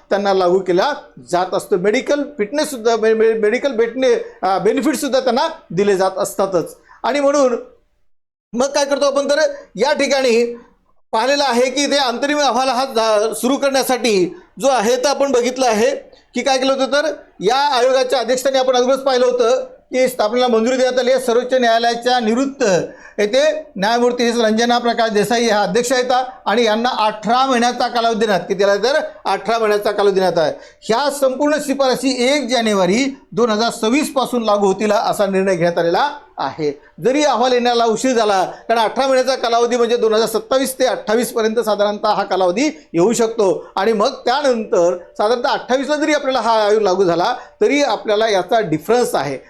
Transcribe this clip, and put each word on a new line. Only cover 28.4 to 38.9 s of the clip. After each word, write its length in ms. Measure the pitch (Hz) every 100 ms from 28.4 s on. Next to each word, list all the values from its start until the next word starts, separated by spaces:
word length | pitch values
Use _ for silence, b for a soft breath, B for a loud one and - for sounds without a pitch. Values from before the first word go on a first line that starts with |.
किती 240 | 175 185
आला 120 | 196 202
तर 240 | 226 302 302 B
अठरा 340 | - 196 202 233
महिन्याचा 320 | 220 208 208
कालावधी 240 | 208 202
देण्यात 240 | 190 185 170
आहे. 140 | 156 - B B
ह्या 280 | - 220 285
संपूर्ण 460 | 285 262 254 294 302 226
शिफारशी 680 | 277 269 240 262 247 247
एक 140 | 294 233
जानेवारी 680 | 247 220 196 175 214 277 269 -
दोन 180 | 170 233
हजार 200 | 208 233
सव्वीस 420 | 214 220 277 277
पासून 300 | 269 240 247
लागू 240 | 214 208 202
होतील 260 | 190 214
असा 340 | 208 180 165 196
निर्णय 280 | 190 196
घेण्यात 240 | 180 175 175
आलेला 320 | 170 180 214 - - -
आहे. 420 | 139 139 147 143 B -
जरी 180 | 190 277
अहवाल 300 | 294 220 254
येण्याला 320 | 247 240 233
उशीर 280 | 233 214 262
झाला, 320 | 240 214 190
कारण 360 | 170 - - 233
अठरा 260 | 208